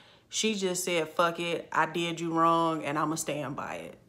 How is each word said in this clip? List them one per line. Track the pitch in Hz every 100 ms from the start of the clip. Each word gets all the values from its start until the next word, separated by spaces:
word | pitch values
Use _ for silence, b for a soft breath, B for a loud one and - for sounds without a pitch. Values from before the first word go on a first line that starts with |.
| B B B
She | - 220 208
just | 190 180 -
said, | 175 156
"Fuck | - 170 170
it, | 170 165 -
I | 151 160
did | 165 170 165
you | 170
wrong, | 165 165 165 165 160 -
and | 151
I'ma | 156 160
stand | - 147 131 -
by | - 82
it." | 85 -